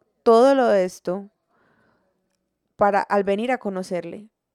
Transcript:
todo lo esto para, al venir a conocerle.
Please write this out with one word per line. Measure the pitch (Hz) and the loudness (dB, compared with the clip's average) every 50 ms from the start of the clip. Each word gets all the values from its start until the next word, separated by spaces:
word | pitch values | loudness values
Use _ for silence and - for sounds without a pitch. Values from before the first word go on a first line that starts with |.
| _ _ _ _ | _ _ _ _
todo | _ 233 226 226 254 277 277 | _ 4 6 6 6 4 4
lo | 269 247 220 | 2 2 2
esto | 208 196 185 185 - - _ 175 180 202 202 202 _ _ _ _ _ _ _ _ _ _ _ _ _ _ _ _ _ _ _ _ _ _ _ _ _ _ _ _ _ | 2 2 0 -2 -6 -10 _ -8 -8 -8 -12 -16 _ _ _ _ _ _ _ _ _ _ _ _ _ _ _ _ _ _ _ _ _ _ _ _ _ _ _ _ _
para, | - 208 202 196 196 | -2 -2 0 0 -2
al | - - 202 202 196 | -2 -2 -2 -2 -2
venir | 202 196 208 226 254 | -2 -4 -4 -4 -6
a | 254 | -6
conocerle. | 240 - 202 190 185 190 - 190 170 170 170 - - 208 220 _ _ _ _ | -6 -6 -8 -8 -8 -10 -8 -10 -10 -10 -12 -16 -18 -20 _ _ _ _ _